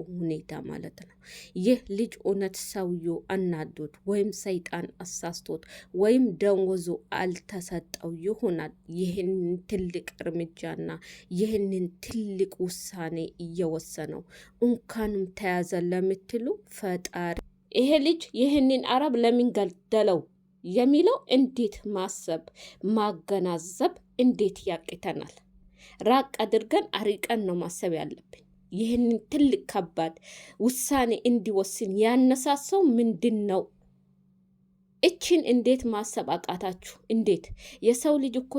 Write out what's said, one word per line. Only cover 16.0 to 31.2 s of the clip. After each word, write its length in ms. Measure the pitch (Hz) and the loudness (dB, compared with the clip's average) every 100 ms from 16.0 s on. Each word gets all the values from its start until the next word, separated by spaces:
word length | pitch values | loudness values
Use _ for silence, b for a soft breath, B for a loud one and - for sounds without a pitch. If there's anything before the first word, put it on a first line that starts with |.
| 190 190 - 240 247 415 _ | 0 -2 -6 -4 -4 -6 _
ፈጣሪ፣ 640 | - 196 180 - - 175 170 - _ _ | -10 -6 -6 -6 -6 -6 -6 -10 _ _
ይሄ 180 | - 262 311 | 2 4 4
ልጅ 240 | 285 330 - | 4 0 -4
ይህንን 500 | - 277 294 262 262 - | 0 4 6 4 4 2
አረብ 280 | 254 302 240 | 2 2 4
ለምን 340 | 233 240 240 | 4 4 4
ገደለው 680 | 208 190 - _ 220 208 170 - _ _ _ | 2 -2 -4 _ 4 4 2 -2 _ _ _
የሚለው 540 | 175 196 254 294 359 523 - | -2 4 6 6 6 2 2
እንዴት 460 | 262 262 - 220 - 208 | 4 4 0 -2 -4 -6
ማሰብ 560 | 196 190 - - 160 - B B B 190 | -4 -4 -6 -6 -6 -6 B B B 0
ማገናዘብ 1000 | 220 208 170 - 196 180 170 165 - 311 - _ - | 2 0 -2 -2 0 0 -2 -6 -2 -2 -2 _ 2
እንዴት 380 | 254 - 196 - | 4 4 0 0
ያቅተናል? 720 | 196 165 - 170 185 - - - _ _ - B B B | -6 -6 -8 -10 -8 -8 -10 -18 _ _ -20 B B B
ራቅ 300 | 190 262 269 - | 2 4 2 -4
አድርገን 480 | 214 214 220 349 415 | 0 0 2 0 0
አሪቀን 480 | 190 208 202 - 226 | -2 -2 -2 -2 -2
ነው 140 | 190 175 | 0 -2
ማሰብ 360 | 170 - 185 | -4 -4 -4
ያለብን። 500 | 160 - - _ - _ _ _ | -2 -4 -10 _ -20 _ _ _
ይህንን 460 | 185 226 240 240 226 - | -4 0 2 2 2 0
ትልቅ 340 | 285 285 - - | 2 4 4 -2
ከባድ 480 | 208 170 - 160 165 B B B - | -4 -2 -2 -4 -6 B B B -2
ውሳኔ 520 | 226 254 - 277 233 220 | 0 0 0 2 2 2